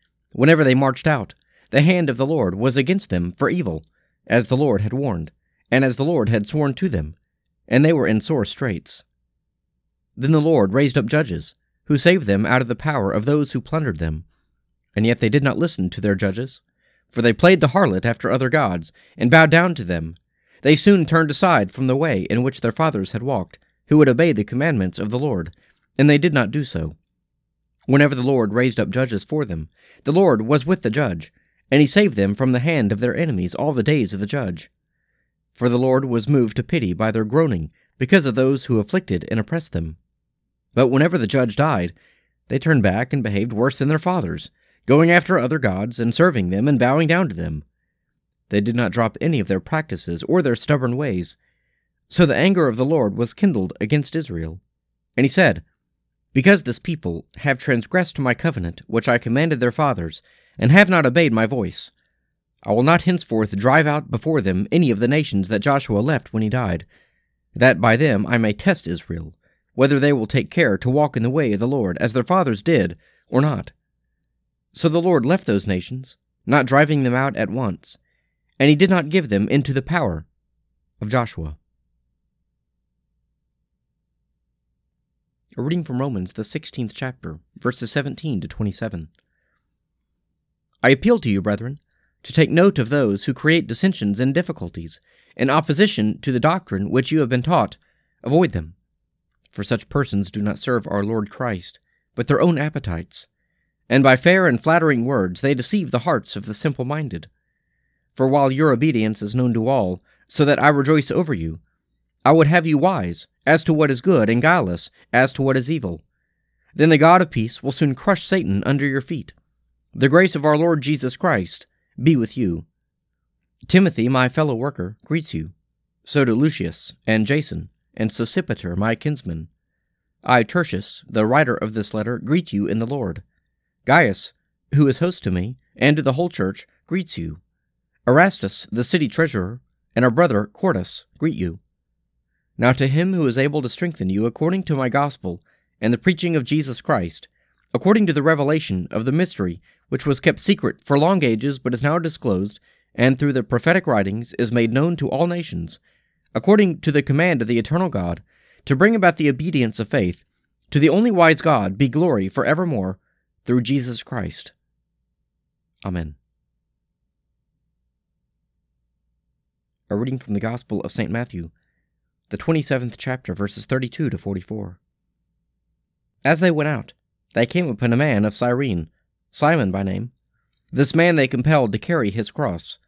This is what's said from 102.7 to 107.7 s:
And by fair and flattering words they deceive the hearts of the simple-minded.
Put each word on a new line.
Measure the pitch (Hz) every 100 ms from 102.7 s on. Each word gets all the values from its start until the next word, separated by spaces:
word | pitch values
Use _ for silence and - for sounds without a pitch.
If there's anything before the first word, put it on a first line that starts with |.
| 147 131 85 87 - - _ _ _ _ _ -
And | 127
by | 135 127
fair | 165 185 180
and | 120
flattering | - 165 160 131
words | 120 135 92 90
they | 135
deceive | 139 123 208 156
the | 120
hearts | 160 143 -
of | - 101
the |
simple-minded. | 107 156 135 127 151 147 87 - _ _ _ _